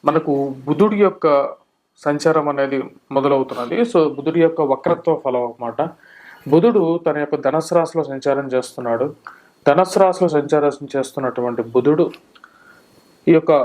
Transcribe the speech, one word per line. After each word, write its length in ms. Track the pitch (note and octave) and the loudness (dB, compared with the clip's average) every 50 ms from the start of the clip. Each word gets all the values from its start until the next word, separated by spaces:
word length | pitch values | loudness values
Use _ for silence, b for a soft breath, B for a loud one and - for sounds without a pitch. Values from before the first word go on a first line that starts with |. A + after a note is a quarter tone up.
| - | 0
మనకు 480 | D3+ D3 D#3+ D#3 - C#3+ C#3 C#3 C#3 C3 C3 C3 | 2 0 0 0 0 -2 -2 -2 -4 -6 -10 -4
బుధుడి 300 | C#3 D3 D3 G3+ G#3+ G#3 | -4 2 2 2 2 4
యొక్క 540 | G3+ G#3 F#3+ - - - D#3+ D3 C#3 C#3 C#3+ - _ _ _ _ _ _ _ _ _ - | 2 2 2 2 0 0 2 2 2 2 -2 -6 _ _ _ _ _ _ _ _ _ -4
సంచారం 440 | D3+ D3 C#3+ - E3 D#3+ D#3+ D3 D3 | -4 -4 0 0 2 2 2 0 -2
అనేది 340 | C#3+ C#3 C#3 C3+ C#3 C3+ C3 - - - _ _ | -2 -2 -2 -2 -2 -4 -6 -8 -12 -20 _ _
మొదలవుతున్నది. 680 | C3+ C3+ C3+ C#3+ C#3 C3+ C3 C3 C3 B2 B2 A#2+ E3+ A3+ | -4 -2 0 2 0 0 0 -4 -6 -8 -6 -6 -2 -2
So, 320 | A#3+ A#3 - F3+ D#3 D3+ C3+ | -2 0 2 2 2 2 -2
బుధుడి 280 | C3+ C#3 D#3+ D#3+ E3+ | -4 -6 -2 0 2
యొక్క 200 | E3 E3 E3 E3+ | 2 2 2 0
వక్రత్వ 600 | D#3 C3+ C3+ C3 - F3 E3+ C3 - E3+ D#3+ D3+ - | 0 0 0 -2 0 -2 -2 -2 0 -2 -2 -2 -2
ఫలం 180 | C3+ B2+ B2 B2 | -4 -2 -2 -4
అన్నమాట. 460 | A#2+ A2+ _ B2 A#2 A2+ - D3+ F3 - B B B B B B B B B B - | -4 -6 _ -10 -10 -4 -4 -6 -6 -6 B B B B B B B B B B 2
బుధుడు 520 | C#3+ E3 E3+ A#3 A#3 G#3+ F3 E3 E3 E3+ E3 | 2 4 4 4 2 2 2 0 -2 -2 -2
తన 120 | D#3+ D3 D3 | -4 -2 -2
యొక్క 180 | D3 C#3+ - | -4 -4 -4
ధనుసు 400 | C#3+ C#3 C#3 C3+ D#3+ D#3+ - F3+ | -2 -2 0 -2 -2 -4 0 0
రాశిలో 280 | F3 E3 D#3+ - E3 D3+ | 0 0 0 -4 -6 -6
సంచారం 440 | D3 C3+ C3+ C3 C#3+ C#3 C#3 C#3 C3+ | -6 -8 -6 -2 -2 -2 -2 -4 -2
చేస్తున్నాడు. 680 | B2 B2+ B2+ - - - B2 A#2+ A#2 A#2 B2+ D3+ D3+ _ B B B B B B B B _ C#3+ | -4 -4 -4 -4 -12 -8 -4 -4 -2 -2 -2 -4 -6 _ B B B B B B B B _ 2
ధనుసు 320 | C#3+ E3 F#3 F#3 - F#3+ | 4 4 2 2 2 2
రాశిలో 300 | F#3+ F#3 F3+ F#3 F#3 E3+ | 2 2 4 2 0 0
సంచారం 580 | D#3 D3 C#3+ C#3+ D#3+ D3+ C#3+ D3 C3+ - D3 C3 - | 2 0 0 0 0 2 2 0 -2 -4 -14 -8 -6
చేస్తున్నటువంటి 680 | C#3 C3 C3 - - C3+ B2+ B2 - B2 B2 A#2+ A#2 | -6 -6 -4 -6 -6 -6 -6 -4 -4 -4 -4 -4 -4
బుధుడు 500 | A2+ A#2 A#2 B2+ B2 C#3+ D3+ D#3 E3+ - - - _ _ _ b b b b b b b b b b b b _ _ _ _ _ _ - | -6 0 0 2 2 4 2 2 2 -2 -2 -14 _ _ _ b b b b b b b b b b b b _ _ _ _ _ _ 4
ఈ 40 | |
యొక్క 200 | E3 D#3+ D#3+ - D#3 C#3+ B2+ | 4 4 4 4 2 2 2